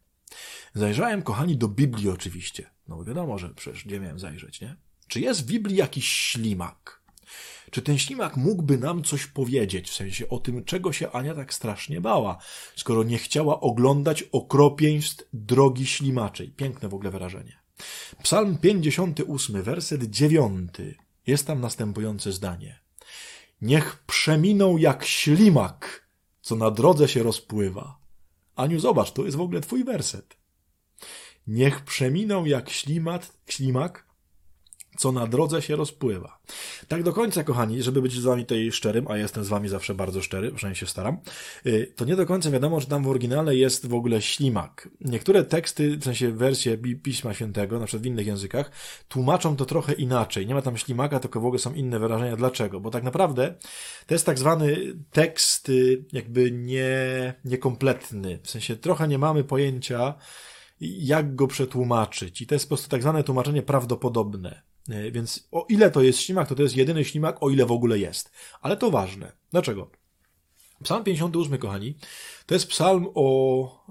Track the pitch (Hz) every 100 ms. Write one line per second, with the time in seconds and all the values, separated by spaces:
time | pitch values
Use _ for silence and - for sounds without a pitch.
0 | _ _ - - - - - 101 104 107
1 | 233 202 143 107 175 139 110 101 139 113
2 | 101 87 92 90 - - - _ - 80
3 | 82 147 165 101 87 - - - 104 98
4 | 95 76 92 73 - - 107 156 _ _
5 | - 117 254 196 120 226 202 190 143 -
6 | - - - 117 110 95 87 - - -
7 | _ _ - - - - - - 147 143
8 | - 262 196 135 143 196 147 131 135 175
9 | 147 143 - - 123 131 98 92 - -
10 | 98 - 110 120 - 120 - 180 180 -
11 | - 123 139 156 135 - 113 101 - 160
12 | 175 185 104 87 - - - - - 113
13 | 113 117 - 147 151 156 139 113 127 143
14 | 143 156 - 202 - 139 147 147 151 151
15 | 147 - - 117 104 127 139 127 131 -
16 | 135 127 104 - 80 - 135 - 104 98
17 | 98 92 90 87 - - _ - - -
18 | - - - 202 208 160 175 202 151 135
19 | 185 147 139 139 - 101 92 170 156 147
20 | 113 104 151 160 117 95 90 - 101 -
21 | _ _ - 139 - 143 120 - 107 104
22 | 107 104 101 92 95 87 - - _ _
23 | - - - - - _ 110 156 247 -
24 | - - - 156 180 208 190 170 156 131
25 | - - 151 160 214 143 92 - - -
26 | _ _ _ _ - 113 110 107 143 160
27 | 143 123 113 104 - 107 98 95 - -
28 | - - _ _ _ - 135 165 247 160
29 | 98 - - 143 180 175 143 254 247 202
30 | - 98 - _ _ _ _ _ _ _
31 | - - - _ - 110 139 139 - -
32 | 131 160 214 196 156 135 - - 139 165
33 | 165 175 - _ - - 135 127 175 -
34 | _ _ _ _ - - _ - - -
35 | 131 127 117 123 160 160 - 151 151 -
36 | 127 92 87 - - - - - - 165
37 | 170 165 226 180 151 120 110 120 123 135
38 | 127 123 123 123 120 113 113 113 107 110
39 | 104 107 107 110 101 104 101 95 - 98
40 | 95 95 - 95 113 131 101 92 92 -
41 | 98 175 - - - - - 110 131 -
42 | 123 185 170 185 156 135 147 160 135 143
43 | 135 131 120 139 160 131 131 131 120 120
44 | 120 110 107 - 135 104 78 - - -
45 | 139 117 - 196 139 175 - - 147 151
46 | 135 113 123 110 127 135 120 110 123 123
47 | 139 117 120 101 110 104 101 113 107 110
48 | 123 117 104 101 98 123 143 - - -
49 | - 135 127 175 160 143 135 160 - 151
50 | 127 127 107 - 98 135 131 113 - 120
51 | 143 135 123 117 120 123 123 151 127 117
52 | 113 113 123 113 123 - 107 95 107 120
53 | 123 160 180 127 143 175 - - - -
54 | - 165 - 131 139 165 151 147 - 170
55 | - 151 160 - - - - 127 127 131
56 | 147 131 110 120 123 123 123 131 131 131
57 | 131 131 127 127 127 127 131 117 135 123
58 | - 104 95 87 - 113 - 113 160 156
59 | 160 135 151 151 143 135 139 131 - 120
60 | 127 147 - - - - - - 165 190
61 | 135 156 147 131 135 - 127 123 123 120
62 | 107 - 92 - 113 147 - 139 - 131
63 | 135 156 143 127 131 147 - 139 120 123
64 | 127 117 104 101 90 - _ _ - 107
65 | 107 117 117 - - 170 - 208 202 147
66 | 131 123 - 185 139 135 143 123 131 165
67 | 147 151 156 160 139 135 117 120 120 107
68 | 87 - - - - - 143 202 240 127
69 | 95 98 90 - _ 170 156 101 87 _
70 | _ _ _ _ _ _ _ - - 220
71 | 196 147 170 170 147 135 104 98 110 147
72 | - - - - - 180 - - 165 190
73 | 180 - 135 135 131 131 127 - -